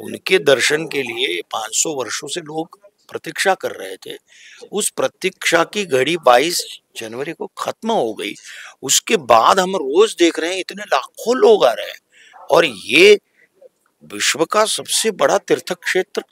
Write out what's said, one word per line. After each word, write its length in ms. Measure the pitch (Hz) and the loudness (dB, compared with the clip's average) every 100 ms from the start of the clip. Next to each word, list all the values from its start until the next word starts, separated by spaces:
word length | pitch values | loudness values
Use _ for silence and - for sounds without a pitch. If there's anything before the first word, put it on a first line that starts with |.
| - | -12
उनके 340 | 110 - 190 | -10 0 2
दर्शन 480 | 151 131 - 151 156 | 4 2 2 -2 -4
के 160 | 139 | -6
लिए 380 | 123 117 131 - | -6 -4 -4 -4
पाँच 340 | - 107 110 110 | -8 -8 -6 -4
सौ 180 | 165 | -4
वर्षों 340 | 143 113 - 147 | -4 -6 -8 -8
से 140 | 175 | -12
लोग 380 | 151 156 165 _ _ _ _ | -10 -10 -10 _ _ _ _
प्रतीक्षा 460 | 117 - - 196 185 | -14 -10 -2 0 0
कर 160 | 123 | -4
रहे 260 | 101 98 95 | -10 -14 -14
थे, 200 | - - _ _ - - - | -16 -18 _ _ -20 -20 -10
उस 180 | 196 - | -6 -6
प्रतीक्षा 760 | - 131 - 185 - - 165 | -2 -4 -4 -8 -4 0 0
की 220 | 160 208 190 | 0 -4 -2
घड़ी 320 | 131 131 170 | 0 0 0
बाईस 640 | 139 123 160 170 - - _ - | 4 4 4 -4 -8 -14 _ -14
जनवरी 380 | 110 117 156 | -12 -10 -10
को 140 | 156 208 | -10 -14
खत्म 440 | - - - 220 | -10 -8 -6 -2
हो 220 | 214 117 | -2 -2
गई। 200 | 104 101 113 - - - - | -4 -8 -10 -16 -20 -20 -12
उसके 360 | 131 - - 233 | -2 -2 0 -2
बाद 420 | 120 117 135 196 | 4 6 6 4
हम 160 | 185 190 | 2 -2
रोज 400 | 135 160 220 - | 0 4 2 4
देख 240 | 170 156 | 0 2
रहे 140 | 160 | -4
हैं 60 | 190 | -6
इतने 240 | 165 190 | -8 -10
लाखों 540 | 202 139 - - 214 254 | -2 -2 -4 -10 -4 2
लोग 280 | 208 202 143 | 6 6 4
आ 60 | |
रहे 160 | 104 92 | 0 -8
हैं 120 | - _ _ _ - - | -12 _ _ _ -14 0
और 140 | 165 165 | 2 2
ये 540 | 98 87 135 202 208 _ _ _ _ - _ _ _ | -2 0 6 6 6 _ _ _ _ -20 _ _ _
विश्व 420 | 78 101 - 127 160 | -14 -6 -4 -2 0
का 200 | 208 214 | 0 0
सबसे 460 | - 131 - 220 | -2 -4 -2 -2
बड़ा 260 | 185 139 190 | 0 2 2
तीर्थ 360 | - 147 - | 0 -2 -2
क्षेत्र 500 | 180 - 185 185 - - | -8 -4 -4 -2 -8 -6